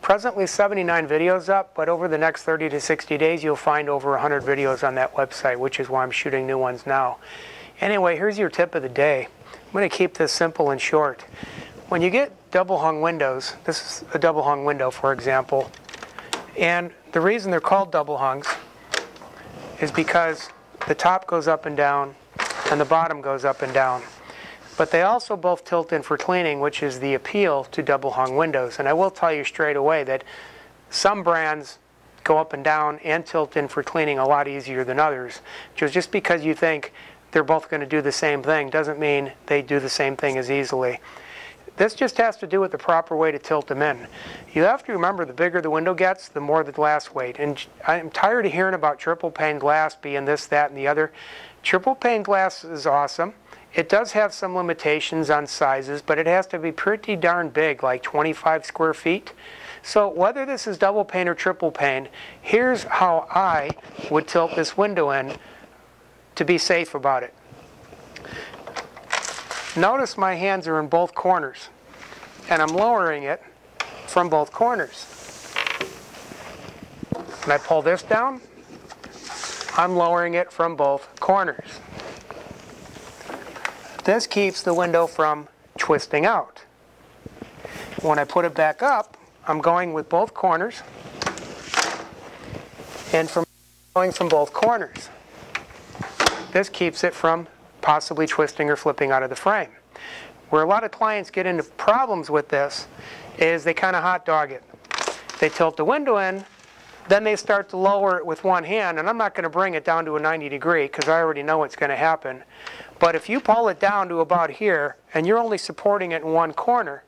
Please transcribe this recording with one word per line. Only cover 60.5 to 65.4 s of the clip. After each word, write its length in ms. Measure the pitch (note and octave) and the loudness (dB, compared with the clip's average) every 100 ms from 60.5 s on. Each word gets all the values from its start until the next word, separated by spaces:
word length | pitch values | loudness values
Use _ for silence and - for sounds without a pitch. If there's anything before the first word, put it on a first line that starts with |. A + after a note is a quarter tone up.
| C4+ - | -6 -6
is 140 | F3+ | 0
double 260 | G3 G#3 G3 | 2 2 0
pane 220 | F#3 F3 | 0 0
or 80 | E3 | 0
triple 360 | G3 F#3 E3 | -2 0 -2
pane, 380 | D#3 C#3+ C3 C3+ - - - | 0 0 0 -6 -16 -20 -16
here's 420 | - G#3+ B3 A#3+ | 0 2 4 0
how 440 | - - F#3 E3 - | -2 2 4 2 0
I 400 | F3 F#3+ D#3+ C#3+ - - - - | 0 2 0 -2 -8 -12 -14 -2
would 180 | D3+ D#3 | 0 2
tilt 280 | F3 E3 E3 | 0 2 0
this 200 | D#3+ - | -2 0
window 360 | G#3 F#3 D3 | 0 2 0
in 260 | C#3 C3 C3+ | 0 -4 -10